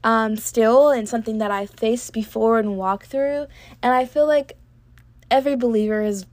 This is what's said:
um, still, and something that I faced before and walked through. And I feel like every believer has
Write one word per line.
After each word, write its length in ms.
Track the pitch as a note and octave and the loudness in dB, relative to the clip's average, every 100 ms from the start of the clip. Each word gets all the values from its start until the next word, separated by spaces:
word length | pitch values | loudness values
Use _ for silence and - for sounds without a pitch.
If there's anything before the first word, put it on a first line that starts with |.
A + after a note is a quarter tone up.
um, 340 | A3 A3+ A3 G#3+ | 2 0 0 -4
still, 520 | - B3 A3 B3 D4 | -4 2 4 6 4
and 180 | C4 G#3+ | 2 -2
something 300 | A#3 A3+ A3 | -6 -4 -4
that 140 | G#3 | -4
I 140 | G3+ G3+ | -4 -6
faced 480 | - A3+ A#3+ - | -4 -2 -2 -4
before 460 | A3+ G#3+ A3 A3+ A3+ | -10 -8 -2 2 2
and 180 | G#3 G3 | 0 -4
walked 300 | F#3+ G3+ - | -4 -6 -6
through. 400 | C4+ C#4 C#4+ C#4+ - - - | -4 -2 -4 -8 -16 -20 -4
And 120 | A#3+ | 0
I 120 | B3+ B3+ | 0 0
feel 220 | D4 D4+ | 0 2
like 300 | D4+ C#4 - - _ _ - - - - | 2 0 -16 -20 _ _ -20 -20 -20 0
every 240 | C4+ C#4 C4+ | 0 2 0
believer 480 | A#3+ A3+ G#3+ G#3+ | 0 0 0 -2
has 220 | G#3+ G3+ F#3 | -2 -4 -10